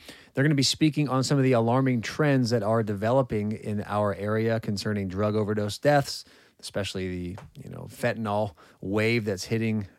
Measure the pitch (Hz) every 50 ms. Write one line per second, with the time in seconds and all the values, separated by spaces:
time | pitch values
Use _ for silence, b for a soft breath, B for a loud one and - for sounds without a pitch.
0 | B B B B B B B 131 135 156 156 139 131 - - - 160 156 139 151
1 | 151 123 127 131 127 - 151 139 131 131 127 117 113 117 120 131 135 131 127 117
2 | 104 - - - 156 147 139 131 123 107 120 117 101 104 113 117 110 104 107 98
3 | 104 110 123 135 131 123 117 107 104 107 110 - - 120 104 104 - - 101 104
4 | 104 104 98 87 98 104 107 110 113 113 113 113 - - 104 98 - 110 107 104
5 | 98 92 90 95 104 104 104 110 107 98 107 104 104 104 101 - - 143 147 143
6 | 131 - - - - b b b b b b b - - - 101 98 95 - 98
7 | 92 92 90 90 90 87 87 - - - - - - - - 85 87 101 - -
8 | - 120 113 113 113 107 101 104 107 104 - b b b b b - 92 98 107
9 | 107 113 117 120 104 104 98 92 - - 117 113 113 113 110 110 101 - -